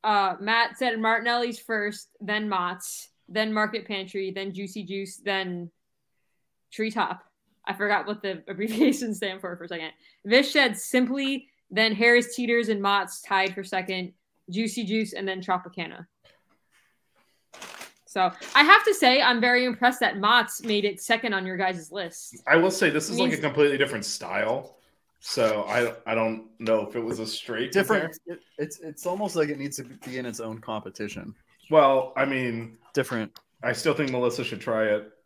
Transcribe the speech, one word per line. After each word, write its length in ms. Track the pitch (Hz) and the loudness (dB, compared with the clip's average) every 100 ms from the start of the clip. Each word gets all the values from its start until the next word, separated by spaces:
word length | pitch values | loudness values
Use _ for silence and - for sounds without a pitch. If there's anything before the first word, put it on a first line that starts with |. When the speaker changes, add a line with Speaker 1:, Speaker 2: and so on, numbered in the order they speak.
Speaker 1:
Uh, 340 | 214 208 190 180 | 2 2 2 -2
Matt 380 | 202 226 226 - | 0 2 2 0
said 200 | 254 226 | -2 0
Martinelli's 600 | 220 226 233 240 240 233 | 2 2 0 0 -2 -6
first, 480 | - 220 208 214 - _ | -4 -4 -4 -8 -16 _
then 260 | 208 208 214 | -4 -2 0
Mott's, 640 | 190 175 185 - - - _ _ | -2 -2 -6 -10 -12 -16 _ _
then 240 | 202 220 | -4 0
Market 340 | 214 214 220 - | 0 0 -2 -6
Pantry, 440 | 202 190 196 190 | -8 -6 -6 -6
then 240 | 190 196 | -6 -8
Juicy 280 | 185 196 208 | -8 -10 -10
Juice, 360 | 180 196 190 - | -8 -8 -8 -10
then 520 | 196 196 185 175 175 _ _ _ _ _ _ _ _ _ _ | -4 -4 -4 -6 -10 _ _ _ _ _ _ _ _ _ _
Treetop. 500 | - 220 220 185 180 _ _ _ _ - | -6 -4 -2 -4 -4 _ _ _ _ -8
I 80 | |
forgot 320 | 190 202 202 - | -4 0 0 -2
what 160 | 208 | -6
the 200 | 196 175 | -6 -8
<laughs> 40 | - | -10
abbreviations 720 | 185 214 220 302 285 240 196 | -6 -4 2 2 2 -4 -4
stand 240 | 202 190 | -6 -6
for 120 | 185 175 | -10 -10
for 60 | |
a 40 | 165 | -12
second. 220 | 170 160 - _ _ | -10 -10 -14 _ _
Vish 280 | 202 240 277 | 4 6 6
said 240 | 302 262 202 | 4 2 0
Simply, 680 | - 254 254 277 269 269 - _ _ | 0 2 2 0 -2 -4 -8 _ _
then 240 | 185 220 | 2 2
Harris 440 | 208 233 240 240 - | 4 6 6 4 -4
Teeter's 320 | 240 233 220 | 0 0 2
and 120 | 208 | 0
Mott's 400 | 196 202 185 - | 2 2 0 -10
tied 320 | - 196 190 | -2 0 0
for 100 | 185 | -4
second. 480 | 190 190 180 185 180 _ _ _ - | -6 -4 -4 -6 -6 _ _ _ -8
Juicy 360 | 180 226 - | -4 -4 -4
Juice, 280 | 202 220 214 | -2 -2 -2
and 120 | - 190 | -4 -6
then 160 | 190 | -6
Tropicana. 640 | 185 185 180 180 165 - 175 _ _ _ _ _ _ _ _ _ _ _ _ _ _ - - - - _ _ | -2 -4 -4 -10 -10 -12 -20 _ _ _ _ _ _ _ _ _ _ _ _ _ _ -20 -18 -16 -18 _ _
So 240 | 202 185 180 - | 0 0 0 2
I 80 | 269 | 6
have 220 | 302 415 | 10 8
to 100 | 440 | 8
say, 260 | 403 240 262 | 4 6 6
I'm 200 | 262 240 | 4 4
very 240 | 240 247 | 4 4
impressed 360 | 254 233 247 254 | 2 2 2 2
that 180 | 226 202 | -2 2
Mott's 440 | 208 240 226 - | 4 4 4 -6
made 220 | 233 208 | -2 0
it 180 | 202 190 | 0 -4
second 320 | - 226 233 | -2 -2 0
on 100 | 196 | -4
your 120 | 185 185 | -4 -2
guys' 360 | 190 180 156 | -2 -2 -8
list. 440 | 202 170 - - - - | -10 -10 -12 -18 -12 4
Speaker 2:
I 100 | 156 | 6
will 140 | 180 | 6
say 180 | 185 175 | 4 2
this 220 | 151 156 | 2 -2
is, 80 | 240 | 0
like, 100 | 247 | 0
a 20 | |
Speaker 1:
Means 80 | - | 0
Speaker 2:
completely 340 | - - 147 135 | -2 4 4 4
different 280 | 139 117 | 0 -2
style. 720 | 101 - - 95 107 127 - _ _ _ _ _ | -6 -8 -6 -4 -2 -2 -6 _ _ _ _ _
So 440 | - - 110 107 101 | -8 0 2 2 0
I, 240 | 113 120 - - | 0 0 -4 -4
I 40 | |
don't 320 | 113 113 110 - _ | 0 0 -2 -12 _
know 260 | 113 110 104 | 0 0 0
if 60 | 120 | -6
it 40 | |
was 180 | 113 - | -6 -6
a 80 | 110 | -8
straight 460 | - - 113 123 | -8 -8 -6 0
Speaker 3:
Different. 400 | 196 190 214 160 - - | 0 2 2 0 -8 -14
Speaker 2:
compare. 100 | 175 | -14
Speaker 3:
It, 40 | _ - | _ -10
it's, 200 | 151 - | -8 -8
it's 260 | 165 151 180 | -14 -8 -6
almost 280 | 185 208 175 | -4 -4 0
like 120 | 151 | -2
it 100 | 143 | -2
needs 180 | 139 139 | -6 -8
to 60 | |
be 340 | 123 127 - 127 | -12 -14 -10 -8
in 60 | |
its 160 | 123 110 | -8 -8
own 200 | 113 110 | -10 -10
competition. 720 | - 110 104 - 104 104 104 - _ _ - | -8 -8 -8 -10 -10 -8 -14 -18 _ _ 4
Speaker 2:
Well, 420 | 156 135 135 127 - | 8 8 6 0 -2
I 80 | |
mean, 540 | 139 131 127 117 113 - _ | 0 0 -2 -4 -8 -16 _
Speaker 3:
Different. 440 | - 127 120 107 - _ _ | -4 -2 -2 -4 -10 _ _
Speaker 2:
I 100 | 117 | -4
still 200 | 123 - | -2 0
think 180 | 143 139 | 0 0
Melissa 340 | 131 123 - | 0 0 -2
should 160 | 120 101 | -6 -6
try 240 | - 110 | -4 0
it. 260 | 110 107 104 _ | 2 0 -2 _